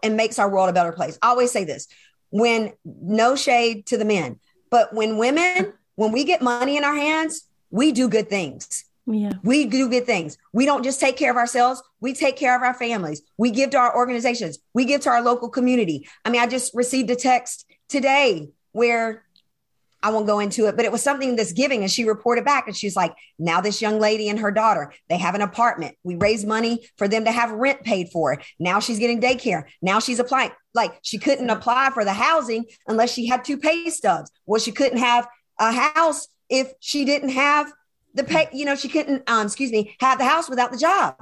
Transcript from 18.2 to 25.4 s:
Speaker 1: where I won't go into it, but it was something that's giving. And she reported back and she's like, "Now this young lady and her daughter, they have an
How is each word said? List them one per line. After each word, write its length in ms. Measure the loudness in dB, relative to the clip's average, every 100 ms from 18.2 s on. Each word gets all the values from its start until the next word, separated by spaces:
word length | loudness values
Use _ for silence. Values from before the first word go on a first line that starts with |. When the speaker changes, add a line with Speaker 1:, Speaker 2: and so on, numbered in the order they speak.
| 2 0 -6 _ _
Speaker 1:
where 500 | 0 0 2 -2 -6 _ _ _ _ _ _ _ _
I 80 | -2
won't 160 | 0 2
go 120 | 0
into 260 | 0 0 0
it, 80 | 2
but 80 |
it 80 | 0
was 100 | 0
something 340 | 0 0 0 0
that's 160 | 0
giving. 300 | 0 0 0
And 80 | 0
she 140 | 0
reported 400 | 0 0 0 0
back 220 | 2 0 -2
and 100 | -6
she's 200 | -4 0
like, 180 | -2 -4 -18 -6
"Now 220 | 0 0
this 200 | 0 -2
young 200 | 0 2
lady 280 | 2 2 -2
and 100 | -2
her 100 | 0
daughter, 420 | 2 2 2 -2 -12 -4
they 80 | -2
have 180 | 0
an 60 | -2